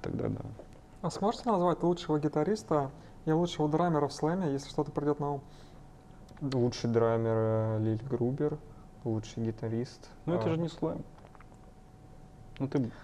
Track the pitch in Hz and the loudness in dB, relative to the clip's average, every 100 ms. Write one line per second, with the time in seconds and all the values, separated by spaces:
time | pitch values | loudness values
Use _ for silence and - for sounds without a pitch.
0 | 50 - 53 - - - - - - - | -4 -2 -2 -2 -6 -10 -14 -18 -20 -8
1 | 170 - 202 240 240 196 175 160 170 175 | -6 0 0 0 2 4 4 4 2 2
2 | - 151 147 151 156 214 - 151 135 - | 2 2 2 2 2 0 2 0 0 -6
3 | - - 160 156 175 - 151 156 175 151 | -18 -6 2 4 2 2 2 4 4 4
4 | 143 - 151 185 165 139 139 - 147 147 | 2 2 0 2 0 0 -2 -2 -2 0
5 | 147 147 143 143 - - - - - - | 2 2 0 -4 -8 -18 -20 -18 -20 -20
6 | - - - - 139 131 120 - 120 113 | -20 -20 -18 -6 0 2 2 2 2 6
7 | 113 113 113 113 110 110 110 110 110 110 | 6 4 4 4 4 4 2 2 2 0
8 | 135 120 120 143 147 151 - - - - | 0 0 0 2 0 -2 -8 -18 -18 -8
9 | 120 110 107 - 113 110 113 117 127 - | -2 -2 -2 -4 -2 -2 -2 -2 -2 -8
10 | - - - 175 165 160 170 - 160 165 | -18 -10 -2 0 2 0 0 -2 -4 -4
11 | - - - - - - - - - - | -8 -16 -20 -20 -20 -20 -20 -20 -20 -20
12 | - - - - - - 135 147 117 - | -20 -18 -18 -18 -14 -6 0 0 0 -4